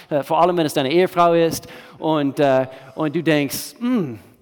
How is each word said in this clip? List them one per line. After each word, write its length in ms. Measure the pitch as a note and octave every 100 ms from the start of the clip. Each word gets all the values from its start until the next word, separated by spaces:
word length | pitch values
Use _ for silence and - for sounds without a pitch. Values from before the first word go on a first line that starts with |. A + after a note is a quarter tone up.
| -
äh, 140 | D3+
vor 180 | - D#3+
allem, 160 | F3 F3
wenn 80 | D3+
es 80 |
deine 180 | D#3 C3+
Ehefrau 420 | E3+ F3+ F3 F3
ist 340 | E3+ E3 D3 - - - -
und, 400 | D#3+ D#3 C#3 C3
äh, 280 | C#3 C3 C3 - - -
und 200 | D#3 D#3+
du 80 |
denkst, 520 | D#3+ D3+ C#3 - - -
Mm, 360 | A#3+ B3 D3 A2 - _